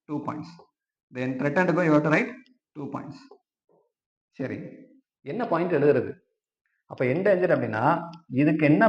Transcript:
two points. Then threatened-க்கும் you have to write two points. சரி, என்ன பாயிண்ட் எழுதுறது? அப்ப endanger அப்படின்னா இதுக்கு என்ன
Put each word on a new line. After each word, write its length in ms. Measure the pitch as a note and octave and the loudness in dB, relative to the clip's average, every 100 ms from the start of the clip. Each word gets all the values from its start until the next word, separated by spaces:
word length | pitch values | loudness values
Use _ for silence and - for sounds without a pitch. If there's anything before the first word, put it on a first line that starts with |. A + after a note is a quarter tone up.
| - | -12
two 100 | D3 - | -10 -8
points. 220 | D3+ E3 - - _ _ _ _ B2 | -10 -14 -20 -20 _ _ _ _ -8
Then 140 | B2+ C3 | -6 -2
threatened-க்கும் 460 | C#3+ C#3+ F3+ E3 E3+ | -2 0 0 2 2
you 60 | D3+ | 2
have 100 | D#3 | 2
to 40 | |
write 160 | D#3+ A#3+ - _ _ _ D3 | 0 -2 -10 _ _ _ -14
two 100 | C#3 | -12
points. 240 | B2 - - C#4 - _ _ _ _ _ _ _ _ _ - | -12 -14 -18 -20 -20 _ _ _ _ _ _ _ _ _ -12
சரி, 200 | B2+ G#2 - - - _ _ _ C3+ | -10 -10 -14 -18 -20 _ _ _ -12
என்ன 100 | A3+ B3 | -8 -4
பாயிண்ட் 240 | D#3+ F3 D#3 | -2 0 2
எழுதுறது? 340 | D3 B2+ - - _ _ _ _ _ _ - | 4 2 0 -10 _ _ _ _ _ _ -16
அப்ப 120 | - B2+ | -4 -2
endanger 380 | D3+ G3 F3+ F3+ C#3 | 0 2 2 2 0
அப்படின்னா 280 | A#2 A2 C3 E3+ - - - B2+ | 0 0 0 0 -4 -16 -6 0
இதுக்கு 240 | D3+ D#3 D3 | 2 4 4
என்ன 140 | E3+ | 6